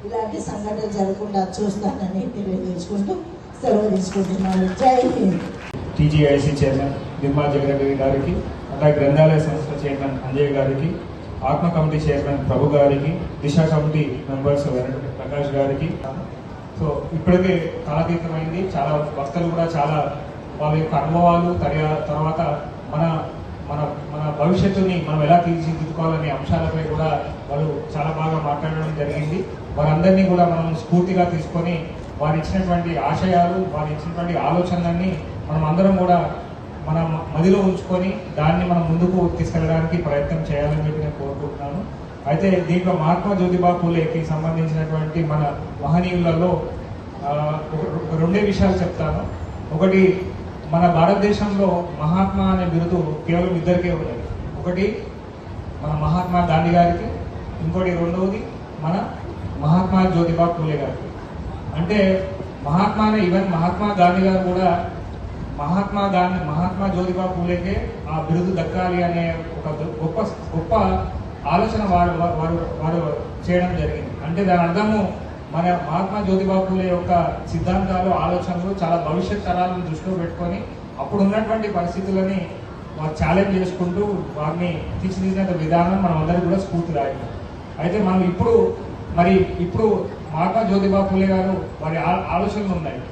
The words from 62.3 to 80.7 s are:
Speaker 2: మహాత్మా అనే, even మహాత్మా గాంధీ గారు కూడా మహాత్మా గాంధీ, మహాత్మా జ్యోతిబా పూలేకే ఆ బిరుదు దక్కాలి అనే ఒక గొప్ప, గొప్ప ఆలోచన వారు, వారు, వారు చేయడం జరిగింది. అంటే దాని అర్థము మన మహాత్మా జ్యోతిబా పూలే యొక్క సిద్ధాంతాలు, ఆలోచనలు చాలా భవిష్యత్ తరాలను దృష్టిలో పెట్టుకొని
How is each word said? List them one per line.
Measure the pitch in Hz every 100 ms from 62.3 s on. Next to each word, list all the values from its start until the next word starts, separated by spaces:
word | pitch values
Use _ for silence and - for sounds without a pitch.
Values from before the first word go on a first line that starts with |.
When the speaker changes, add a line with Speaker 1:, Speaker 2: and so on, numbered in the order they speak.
| - - -
Speaker 2:
మహాత్మా | 143 170 196 208
అనే, | 214 214
even | 180 185 190
మహాత్మా | 165 175 190 208 190
గాంధీ | 180 185 190
గారు | 190 180
కూడా | 180 185 175 180 - - - - - - -
మహాత్మా | 143 185 196 202
గాంధీ, | 196 185 180 185
మహాత్మా | 151 151 185 185 196
జ్యోతిబా | 170 185 180 185
పూలేకే | 170 175 180 180 196 - - -
ఆ | 156
బిరుదు | 151 170 185 185
దక్కాలి | 160 185 180 175
అనే | 170 170 170 165 - -
ఒక | 156 151
గొప్ప, | 165 - 160 220 208 - - 165
గొప్ప | - 220 190 190 - - - - 143
ఆలోచన | 185 220 220
వారు, | 202 175 175 160
వారు, | 170 156 160 170 160 -
వారు | 156 170 156 - - - -
చేయడం | 180 180 160
జరిగింది. | 151 156 - - 156
అంటే | 170
దాని | 190 175
అర్థము | 170 175 214 214 185 - - - -
మన | 156 175 175 -
మహాత్మా | 170 196 208
జ్యోతిబా | 190 190 190 190
పూలే | 190 185 185
యొక్క | 175 175 175 165 - -
సిద్ధాంతాలు, | 165 175 190 190 185 185
ఆలోచనలు | 165 185 180 175 175 185 190
చాలా | 165 170 156
భవిష్యత్ | 180 - 196
తరాలను | 180 180 180 180 160
దృష్టిలో | 156 190 185
పెట్టుకొని | 170 165 175 196 -